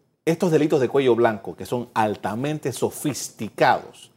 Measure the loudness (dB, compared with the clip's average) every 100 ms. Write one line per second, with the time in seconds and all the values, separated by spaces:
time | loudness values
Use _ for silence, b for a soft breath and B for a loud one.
0 | _ _ -2 0 2 2 4 2 2 2
1 | 4 4 2 0 -10 -14 -6 -6 -4 -2
2 | -2 -2 -6 -4 -4 -4 -6 -4 -6 -4
3 | -6 -6 -12 -10 -12 2 2 2 -2 -20
4 | -20